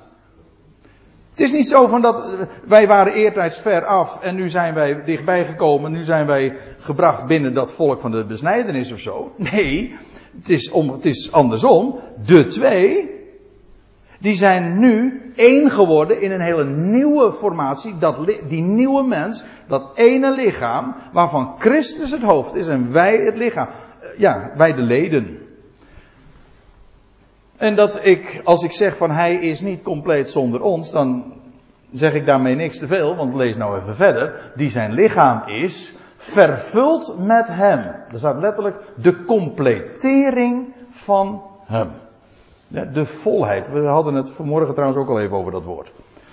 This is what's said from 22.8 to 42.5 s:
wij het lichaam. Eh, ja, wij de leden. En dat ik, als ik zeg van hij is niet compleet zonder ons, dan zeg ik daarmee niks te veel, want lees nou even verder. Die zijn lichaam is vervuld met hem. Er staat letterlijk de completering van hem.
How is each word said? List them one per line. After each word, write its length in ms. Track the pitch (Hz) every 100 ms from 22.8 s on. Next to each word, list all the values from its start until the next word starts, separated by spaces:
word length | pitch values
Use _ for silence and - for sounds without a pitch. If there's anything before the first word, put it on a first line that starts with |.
| 120
wij 240 | 151 185 226
het 200 | 202 220
lichaam. 320 | 233 156 127 - - -
Eh, 80 | - -
ja, 340 | 196 - 117 143
wij 160 | 160
de 100 | 131
leden. 560 | 117 123 170 147 95 78 - - - _ _ - _ _ - - _ _ _ _ - _ _ _ _ _ _ -
En 180 | 220
dat 300 | 208 208 -
ik, 360 | 196 175 - 165
als 180 | 175 175
ik 100 | 170
zeg 240 | - 202 -
van 140 | 170
hij 240 | 151 170
is 260 | 180 165 156
niet 220 | 196 180
compleet 480 | - 151 147 147 135
zonder 320 | 151 123 123
ons, 280 | 208 165 160
dan 420 | 160 131 123 - - - - _ _ _
zeg 220 | 127 156
ik 120 | 151 143
daarmee 280 | 135 131
niks 240 | 131 165 -
te 80 | 139
veel, 300 | 185 151 175
want 180 | 135
lees 220 | 131 123 110
nou 240 | 104 101
even 140 | 95
verder. 580 | 107 190 120 151 - -
Die 160 | 127 143
zijn 220 | 117 107
lichaam 560 | 120 214 202 139 110 104
is 480 | 107 180 - - - - _
vervuld 1000 | - 202 160 127 - 214 277 320 - 175
met 300 | 196 233 226
hem. 300 | 170 202 139 95 - -
Er 60 | 113
staat 200 | 147 135
letterlijk 380 | 202 208 202 190 - -
de 280 | 170 180
completering 1500 | - 220 156 - 135 104 - - 262 269 277 262 240 247 254 - -
van 520 | - - 196 196 208 - -
hem. 260 | - 113 92 - - _ _ _ _